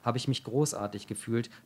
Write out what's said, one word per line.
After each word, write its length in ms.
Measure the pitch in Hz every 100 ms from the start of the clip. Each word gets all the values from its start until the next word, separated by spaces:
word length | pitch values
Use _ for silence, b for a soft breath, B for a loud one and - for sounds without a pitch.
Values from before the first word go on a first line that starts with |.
habe 140 | 120 127
ich 100 | -
mich 160 | 123
großartig 640 | - 131 147 - 104 101 -
gefühlt, 420 | 101 - 117 - B